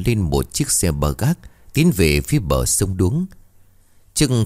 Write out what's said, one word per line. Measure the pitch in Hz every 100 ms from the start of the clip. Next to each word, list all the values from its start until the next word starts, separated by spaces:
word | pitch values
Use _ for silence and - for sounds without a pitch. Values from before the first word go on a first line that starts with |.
| 104
lên | 113
một | 87 69 -
chiếc | - -
xe | - 90
ba | 73 73 69
gác | 127 175 - - -
tiến | - 165 110
về | 82 73
phía | 71 151
bờ | 87 67 62
sông | - 95 92
Đuống. | 92 143 190 - - - - _ _ _ _
Trước | - 147 123